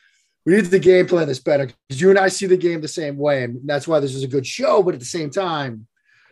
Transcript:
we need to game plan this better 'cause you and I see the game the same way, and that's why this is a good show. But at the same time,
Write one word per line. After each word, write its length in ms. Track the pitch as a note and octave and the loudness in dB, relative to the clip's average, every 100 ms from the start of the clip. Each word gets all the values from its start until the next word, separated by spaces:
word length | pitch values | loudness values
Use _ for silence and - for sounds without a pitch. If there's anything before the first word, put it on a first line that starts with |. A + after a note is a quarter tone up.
| _ _ _ _ D#3 | _ _ _ _ 0
we 100 | G3+ | 2
need 140 | F3+ | 4
to 80 | F#3 | 4
game 280 | E3 F#3 F3+ | 6 6 4
plan 200 | F3 D3+ | 0 0
this 140 | B2+ | -4
better 260 | E3+ D3 B2+ | 0 0 -2
'cause 340 | - - C3 | -10 -12 0
you 100 | F#3 | 4
and 80 | G3 | 4
I 100 | F#3+ | 4
see 180 | - F#3+ | 0 0
the 100 | F3+ | 2
game 240 | E3+ E3 | 0 -4
the 60 | D3+ | -8
same 280 | - D3 C#3+ | -8 -8 -4
way, 280 | D3 C#3 | 0 0
and 160 | A#2+ B2 | -2 -8
that's 240 | C#3 C#3+ E3 | -4 -4 0
why 100 | D#3 | -2
this 140 | C#3 | -2
is 80 | C3+ | -6
a 60 | C3+ | -4
good 180 | C#3 B2 | -4 -4
show. 360 | - C4 G#3+ | -4 0 2
But 100 | F3+ | 2
at 60 | D3 | -2
the 60 | B2 | -8
same 240 | F3 D3+ | -8 -6
time, 560 | F3+ F#3 D#3 C3+ A2 A2+ _ _ _ _ | -6 -4 -4 -6 -10 -18 _ _ _ _